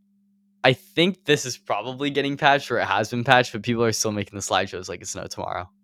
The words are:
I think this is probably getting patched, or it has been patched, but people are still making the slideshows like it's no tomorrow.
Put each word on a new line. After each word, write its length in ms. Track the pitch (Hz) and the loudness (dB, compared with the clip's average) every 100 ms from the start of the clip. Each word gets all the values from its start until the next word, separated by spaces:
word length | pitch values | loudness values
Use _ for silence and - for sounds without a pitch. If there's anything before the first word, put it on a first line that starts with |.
| _ _ _ _ _ _ | _ _ _ _ _ _
I 120 | 131 | 2
think 500 | 127 - - 180 185 | 2 -2 0 2 0
this 220 | - 147 127 | 0 0 0
is 100 | - | -8
probably 540 | - 104 117 127 143 | -6 -6 -6 -4 -4
getting 260 | 139 139 143 | -2 -2 2
patched, 340 | 147 143 - | 4 4 2
or 80 | 117 | -2
it 60 | |
has 260 | 95 98 110 | 0 0 -2
been 140 | 120 | -2
patched, 280 | 120 127 123 | 4 4 4
but 100 | 110 | -2
people 200 | 107 117 | -2 2
are 80 | 117 | 2
still 200 | 107 110 | 0 -2
making 240 | 104 101 98 | -2 -6 -8
the 60 | |
slideshows 440 | - 98 98 92 95 | -2 0 -2 -6 -10
like 100 | 92 | -12
it's 160 | 101 92 | -12 -12
no 100 | 87 | -10
tomorrow. 440 | - - 90 90 _ | -8 -6 -8 -10 _